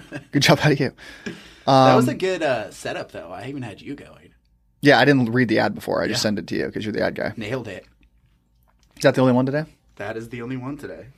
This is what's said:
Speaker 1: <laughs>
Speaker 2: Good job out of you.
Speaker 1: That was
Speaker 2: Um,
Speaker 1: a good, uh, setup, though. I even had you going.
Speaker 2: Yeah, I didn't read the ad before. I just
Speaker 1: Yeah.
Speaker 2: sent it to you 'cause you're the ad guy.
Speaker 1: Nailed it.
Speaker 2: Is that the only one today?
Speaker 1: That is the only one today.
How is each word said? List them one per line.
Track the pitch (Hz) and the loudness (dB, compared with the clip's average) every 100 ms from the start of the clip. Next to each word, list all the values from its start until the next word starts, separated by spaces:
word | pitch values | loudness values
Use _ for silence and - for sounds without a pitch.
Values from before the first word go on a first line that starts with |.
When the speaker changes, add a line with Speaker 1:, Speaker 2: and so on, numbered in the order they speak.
| - | -12
Speaker 1:
<laughs> | - - | -16 -4
Speaker 2:
Good | 147 | 0
job | - 147 | 4 4
out | 151 | 4
of | 135 | 2
you. | 127 - - - - - - - - | -2 -6 -20 -16 -14 -14 -18 -6 2
Speaker 1:
That | 135 131 127 | 6 6 6
was | - | 4
Speaker 2:
Um, | 175 | 0
Speaker 1:
a | |
good, | 185 180 | -2 -2
uh, | 151 120 95 | -2 -2 -6
setup, | - 117 160 127 | -10 -10 -8 -10
though. | 98 82 | -14 -14
I | 90 123 | -14 -12
even | 143 | -10
had | 120 90 | -12 -14
you | 85 143 | -14 -16
going. | - - - _ _ _ _ - | -16 -20 -20 _ _ _ _ 0
Speaker 2:
Yeah, | 143 123 | 4 6
I | 135 | 6
didn't | 139 117 | 4 4
read | 123 120 | 2 2
the | 110 | 2
ad | 107 | 0
before. | - - - | -2 -4 -2
I | 85 | -2
just | 104 | -2
Speaker 1:
Yeah. | |
Speaker 2:
sent | 107 98 | -2 -4
it | 85 | -6
to | 104 | -4
you | 69 | -4
'cause | - 107 | -6 -6
you're | |
the | 104 | -4
ad | 95 - | -4 -4
guy. | - 104 | -8 -8
Speaker 1:
Nailed | 107 131 113 | -8 -8 -8
it. | 92 - _ _ _ _ _ _ _ _ _ _ - | -14 -18 _ _ _ _ _ _ _ _ _ _ 0
Speaker 2:
Is | |
that | 143 135 | 0 4
the | |
only | 131 | 2
one | 123 135 | 2 0
today? | 143 156 _ _ - | -4 -6 _ _ -14
Speaker 1:
That | 101 113 | -10 -10
is | 117 | -12
the | 120 | -12
only | 117 131 | -10 -10
one | 127 147 | -10 -12
today. | 101 82 107 | -14 -16 -20